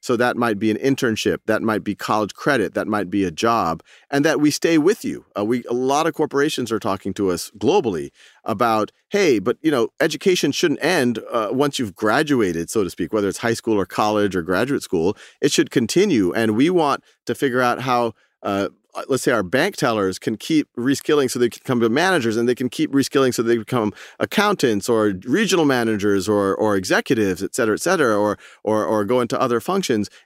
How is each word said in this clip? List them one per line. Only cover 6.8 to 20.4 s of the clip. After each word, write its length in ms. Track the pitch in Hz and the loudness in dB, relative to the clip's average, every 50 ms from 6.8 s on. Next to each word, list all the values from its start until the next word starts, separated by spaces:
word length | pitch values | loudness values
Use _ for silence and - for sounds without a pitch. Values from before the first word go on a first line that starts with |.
talking 340 | - 110 95 98 - 101 92 | -2 -2 -2 -2 -4 -6 -4
to 160 | - 101 95 | -2 0 0
us 220 | 87 82 - - - | 0 -2 -4 -10 -10
globally 540 | 95 101 120 175 208 156 117 92 78 71 71 - _ - - _ _ _ | -2 0 2 2 2 2 0 -2 -4 -6 -8 -12 _ -20 -20 _ _ _
about, 460 | - 110 98 123 117 110 110 104 - - _ _ _ | -6 -2 0 0 2 2 0 0 -2 -6 _ _ _
"Hey, 280 | - 202 202 160 127 104 | -2 0 2 4 2 2
but, 200 | 92 123 117 - - | 2 0 -4 -2 0
you 80 | 156 | 0
know, 200 | 147 123 113 - - - | 0 0 0 -2 -2 -2
education 500 | 143 165 151 143 - 196 180 175 - 151 | -2 -2 -2 -2 0 0 2 2 0 -2
shouldn't 320 | 135 - - 170 139 - - | 0 0 0 0 0 0 0
end, 380 | 151 185 165 127 120 117 110 - - | 0 0 2 0 0 0 -2 -6 -4
uh, 200 | 117 120 110 98 117 | -4 -2 -2 -2 0
once 260 | 127 147 143 135 - | 0 0 0 -2 -4
you've 160 | 127 101 85 | -6 -8 -6
graduated, 760 | - 110 107 110 135 160 147 147 123 107 92 82 82 85 - | -2 0 2 2 2 2 2 2 2 2 0 0 -2 -6 -4
so 140 | - 113 98 | -2 -2 -2
to 80 | 85 | -2
speak, 220 | - - - 78 - | -4 -6 -6 -2 -2
whether 160 | 107 101 95 | 0 0 0
it's 100 | 90 - | -2 -2
high 160 | - 117 113 | -2 -4 -4
school 200 | - - 117 110 | -2 -2 0 0
or 120 | 101 92 | 0 0
college 480 | - - - 113 107 107 104 104 101 90 | -2 -2 0 0 2 2 2 2 0 0
or 80 | 92 82 | -2 -2
graduate 400 | 85 90 92 117 135 143 98 - | 0 0 0 0 0 -2 -4 -4
school. 340 | - - 85 80 95 107 - - - - _ | -2 -2 0 0 0 -2 -4 -10 -20 -6 _
It 120 | - 139 - | -2 0 2
should 180 | - 160 120 | 2 0 2
continue." 600 | - - 117 107 - 170 202 214 156 113 95 87 71 | 0 0 0 2 2 2 2 4 2 2 2 2 0
And 240 | 110 113 110 107 | 0 0 0 2
we 120 | 110 139 170 | 2 2 2
want 360 | 185 175 156 143 131 - - _ _ _ _ | 2 2 2 2 0 -2 -6 _ _ _ _
to 80 | - 120 | -8 -4
figure 260 | - 147 135 120 127 | -2 -2 0 0 0
out 220 | 127 120 117 - 123 | 0 0 0 -2 -2
how, 320 | 131 123 120 120 117 - _ _ _ _ _ - | 0 0 0 0 -2 -4 _ _ _ _ _ -6
uh, 280 | 104 98 98 101 82 - _ _ _ - | -4 -2 -2 -2 -4 -6 _ _ _ -14
uh, 80 | 87 - - | -12 -4 -2
let's 140 | 131 127 - | -2 0 2
say 100 | 143 127 | 2 2
our 100 | 110 98 | 2 0
bank 340 | 87 - 127 156 202 190 | 0 0 0 0 0 -2
tellers 420 | - - 127 113 107 98 95 92 - | -2 -2 0 0 0 0 -2 -2 -4
can 180 | - 131 113 | -6 -6 -6
keep 300 | 104 | -6